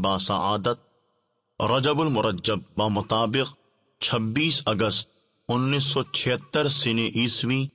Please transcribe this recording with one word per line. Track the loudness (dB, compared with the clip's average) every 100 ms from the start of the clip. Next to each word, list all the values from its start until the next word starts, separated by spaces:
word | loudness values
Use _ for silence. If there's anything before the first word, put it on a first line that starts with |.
باسعادت | 0 0 0 0 0 0 -2 -4 _ _ _ _ _ _ _ -4
رجب | 0 2 2 2
المرجب | 2 2 0 -2 -2 -4 -4 -2
بمطابق | 0 0 0 0 0 0 -2 -6 _ _ _ -6
چھبیس | -2 0 0 0 0 0 0
اگست | 0 0 0 -4 _ _ _ -4
انیس | 0 0 0
سو | 0 -2
چھہتر | -2 -2 0 -2 -2 -2 0
سن | 0 0 0
عیسوی | 0 0 0 0 0 -2 -4